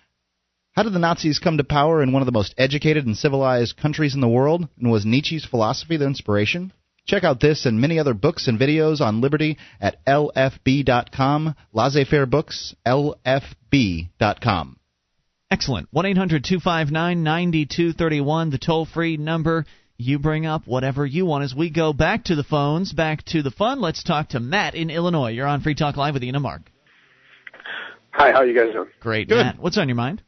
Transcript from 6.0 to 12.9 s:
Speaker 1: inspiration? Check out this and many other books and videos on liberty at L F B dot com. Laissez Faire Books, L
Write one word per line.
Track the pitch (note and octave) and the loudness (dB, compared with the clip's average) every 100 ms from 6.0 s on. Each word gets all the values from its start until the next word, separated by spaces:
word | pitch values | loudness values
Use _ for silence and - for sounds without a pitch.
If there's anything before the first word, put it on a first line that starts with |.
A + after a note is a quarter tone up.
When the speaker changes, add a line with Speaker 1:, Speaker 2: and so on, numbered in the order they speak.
| C#3 | -2
Speaker 1:
inspiration? | C3+ - G#2 G#2+ F3 F#3 - _ _ - | -2 -2 0 0 -2 -8 -16 _ _ -2
Check | G3+ | 0
out | F3 C3 | 2 2
this | D3 D3+ C3+ | 2 2 0
and | A2 | 2
many | C#3+ E3 | 2 2
other | C#3+ G#2+ | 0 0
books | C#3+ - - | 0 0 -2
and | A2 | 2
videos | C3+ D#3 D#3 D3+ | 2 2 2 2
on | B2 A2 | 0 2
liberty | C3+ D3 D#3 D#3+ - - | 0 0 -2 -4 -12 -4
at | G2+ - - | -4 -2 0
L | C#3+ D3 - | 2 2 0
F | C3+ - | -2 0
B | - C#3 | 0 2
dot | C3+ B2 B2 | 2 0 0
com. | - C3+ D3 D#3 D3 _ | -2 0 0 -2 -6 _
Laissez | A2 C3 C#3+ | -2 2 2
Faire | C3+ D3+ C3 | 2 2 2
Books, | C#3 - - - - | 0 -2 -10 -14 -6
L | A#2 | 0